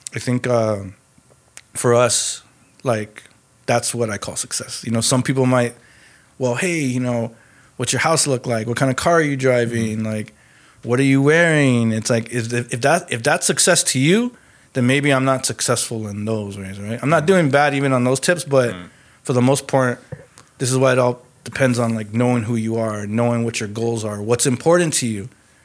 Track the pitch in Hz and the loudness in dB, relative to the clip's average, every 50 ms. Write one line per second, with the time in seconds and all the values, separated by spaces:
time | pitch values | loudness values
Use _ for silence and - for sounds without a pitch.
0 | - - - 127 - - 123 123 123 127 123 117 113 110 107 101 98 98 92 - | -14 -12 -10 -8 -4 -2 -2 -2 0 0 0 2 2 0 -2 -4 -6 -10 -14 -18
1 | _ _ _ _ _ _ - _ _ _ _ - - _ - - - 127 120 117 | _ _ _ _ _ _ -20 _ _ _ _ -20 -20 _ -8 -2 2 4 4 6
2 | 123 117 - - - - - - - _ _ _ _ _ _ - - 135 117 110 | 4 4 2 0 -2 -4 -6 -10 -12 _ _ _ _ _ _ -8 -4 -2 -2 -2
3 | 107 104 - - - - _ _ _ _ _ _ _ - 123 120 117 - - 120 | -4 -8 -14 -20 -20 -20 _ _ _ _ _ _ _ 0 0 0 0 -2 -4 -4
4 | 117 107 104 101 - - 95 - - - - - 123 - - - - 120 113 117 | -4 -4 -4 -6 -8 -8 -8 -8 -8 -6 -8 -8 -8 -8 -10 -10 -6 -4 -2 -2
5 | 113 - 147 131 123 - 139 131 131 127 127 127 120 120 117 - - - - - | 0 2 2 2 2 0 0 0 2 2 2 2 2 0 -4 -8 -20 -20 -20 -20
6 | - - - - _ _ _ - 135 123 120 123 - 185 175 165 147 131 123 127 | -20 -20 -20 -20 _ _ _ -6 -4 -4 -2 -2 -2 -2 -2 -2 -2 -2 -2 -2
7 | 127 123 120 120 117 113 - - - - - - - _ _ - 127 120 - 127 | -2 -2 -2 -2 -4 -6 -8 -14 -20 -20 -20 -20 -20 _ _ -8 -4 -4 -2 0
8 | - 160 165 151 - 147 135 120 - 131 120 113 110 117 120 - 143 135 127 - | 0 2 2 2 2 0 0 -2 -2 -2 -4 -4 -2 -4 -2 0 0 0 0 0
9 | - 180 170 165 160 147 139 135 131 131 123 123 120 113 120 117 113 110 107 110 | 2 2 4 4 4 2 0 0 2 2 2 2 2 0 -2 -2 -2 -2 -4 -4
10 | 110 110 110 107 104 - - - - - - - - - _ - - 120 120 127 | -4 -4 -4 -6 -8 -10 -14 -20 -20 -20 -20 -20 -20 -20 _ -12 -6 -2 0 2
11 | 139 139 135 135 139 143 151 165 170 170 160 151 143 135 127 120 117 113 110 110 | 4 4 4 4 4 6 6 6 4 4 4 4 4 4 4 4 2 2 0 0
12 | 107 - 127 117 113 117 - 123 113 113 120 120 120 120 - 123 117 139 151 180 | 0 0 0 0 -2 -2 -4 -6 -4 -4 -4 -6 -6 -6 -4 -2 2 2 2 2
13 | 170 - - 120 117 143 147 185 - - 190 - - - 175 160 - - - 131 | 0 -2 -6 -4 0 0 0 0 0 0 0 2 2 4 4 2 2 0 0 2
14 | 131 151 175 220 240 240 - - - - - - - _ - 139 123 123 131 143 | 4 4 4 4 2 0 -4 -10 -20 -20 -20 -20 -20 _ -4 0 2 2 2 2
15 | 143 147 139 131 131 135 135 131 127 - 120 - - - 123 113 - - 120 113 | 2 2 2 2 2 2 0 0 -2 -4 -6 -4 -2 -2 -2 -2 -2 -4 -6 -8
16 | 110 104 101 104 104 107 110 110 107 101 98 95 98 95 95 101 101 104 113 117 | -8 -8 -8 -6 -4 -4 -4 -4 -4 -6 -8 -10 -12 -12 -12 -10 -10 -8 -8 -6
17 | - 135 160 165 147 156 190 185 170 143 127 143 147 147 139 139 139 139 135 127 | -2 0 0 2 4 4 4 4 4 4 4 4 4 2 2 0 0 2 2 2
18 | 123 127 131 135 - - 180 170 - - 135 135 127 117 98 90 87 82 - - | 2 2 0 0 0 0 0 0 -2 0 2 2 2 2 -2 -8 -12 -18 -20 -20
19 | - - - - - - 135 123 120 127 135 131 - - - 139 131 123 120 - | -20 -20 -20 -12 -6 -2 0 2 4 4 4 2 0 -2 0 0 0 0 -2 -4
20 | - - - - - - _ - - _ _ - 139 123 131 131 131 131 127 127 | -8 -16 -18 -18 -18 -20 _ -20 -20 _ _ -6 -4 -2 0 2 2 4 4 4
21 | 127 123 123 - - - _ _ - - - - 139 127 123 113 120 113 113 110 | 2 0 0 -4 -8 -20 _ _ -14 -10 -4 0 0 0 0 0 0 -2 -2 -4
22 | 110 101 104 117 123 123 123 120 110 104 123 117 110 110 113 113 113 110 107 104 | -6 -4 -2 0 2 2 2 0 -2 -2 -2 -4 -2 -2 -2 -2 -2 -4 -4 -6
23 | 104 101 104 113 120 120 120 117 117 117 110 - 113 104 101 113 113 117 117 113 | -6 -4 -2 0 0 0 0 0 -2 -4 -4 -6 -8 -8 -6 -4 -4 -2 -2 -4
24 | 107 110 104 104 104 107 120 120 - 143 127 117 - 160 170 175 175 160 139 - | -4 -6 -8 -6 -2 0 0 2 2 2 0 0 2 2 4 4 2 0 -2 -2
25 | - 117 110 101 95 - - - _ _ _ _ _ | -2 -4 -4 -6 -8 -12 -14 -20 _ _ _ _ _